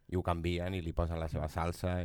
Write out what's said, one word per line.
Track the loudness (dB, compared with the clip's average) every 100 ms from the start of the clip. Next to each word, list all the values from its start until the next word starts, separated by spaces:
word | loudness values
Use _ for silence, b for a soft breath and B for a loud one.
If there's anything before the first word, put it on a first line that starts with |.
| -2
i | 0
ho |
canvien | 2 2 2 0 0
i | -2
li | -2 0
posen | 2 2
la | -2
seva | -2 -2
salsa | 0 -2 0 -2 0